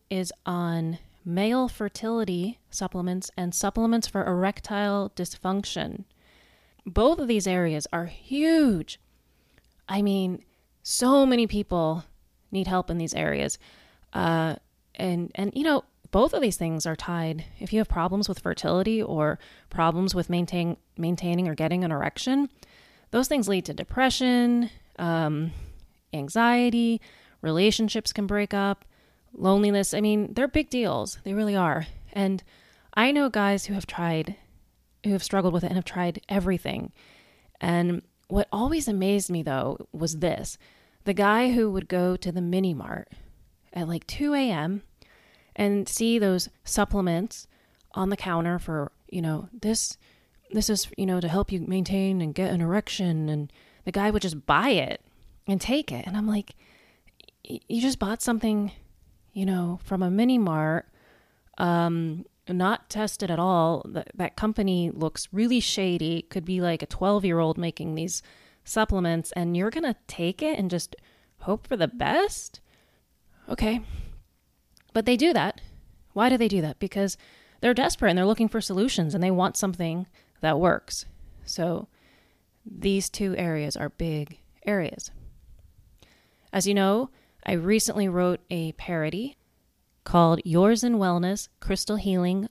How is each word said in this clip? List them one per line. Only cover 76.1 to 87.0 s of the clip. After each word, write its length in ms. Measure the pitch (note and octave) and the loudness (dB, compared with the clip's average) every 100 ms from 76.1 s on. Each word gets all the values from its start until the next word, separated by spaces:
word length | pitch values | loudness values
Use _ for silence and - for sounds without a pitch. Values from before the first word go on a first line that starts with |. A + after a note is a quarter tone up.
Why 140 | G3+ A#3+ | 2 4
do 120 | B3+ | 4
they 80 | A3+ | 2
do 120 | F#3+ | 2
that? 180 | D#3 - | -2 -4
Because 380 | G3 G3+ G3 - - - - - | -6 -2 -2 -4 -16 -20 -20 -2
they're 140 | A#3+ B3 | 2 2
desperate 340 | C4 - G#3+ | 2 2 2
and 80 | F3+ | 4
they're 80 | F#3+ | 2
looking 220 | A3 A3 | 2 0
for 140 | A3+ | 0
solutions 520 | - F#3 B3+ - D#3+ | -2 0 0 0 0
and 100 | D#3 | 0
they 60 | F#3 | 2
want 260 | F3+ F#3 - | 2 2 0
something 520 | G3 F3 E3 E3 F#3 _ _ - | -2 -2 -4 -4 -8 _ _ -4
that 180 | D#3 D3 | 0 4
works. 460 | F3+ - - - - - - - - | 4 2 -2 -12 -12 -18 -20 -18 -10
So 420 | - E3+ E3+ - _ _ _ _ _ _ _ A3 | -4 -2 -4 -8 _ _ _ _ _ _ _ -18
these 420 | G3+ G3 G3 F#3 | -4 0 0 -2
two 280 | - G3+ F3+ | -4 -2 -2
areas 400 | F3 D#3 D3 - | -2 -2 -4 -4
are 120 | D3 | -6
big 500 | - E3+ D3+ D3 - _ _ - | -4 -4 -4 -6 -12 _ _ -2
areas. 460 | G3+ D#3 - - - - - - - - - - - - _ _ _ - | 0 -2 -6 -14 -16 -20 -20 -20 -20 -20 -20 -20 -20 -20 _ _ _ -6
As 140 | F#3+ F#3 | -2 2
you 80 | |
know, 380 | G3+ F#3+ G#3+ | 2 4 2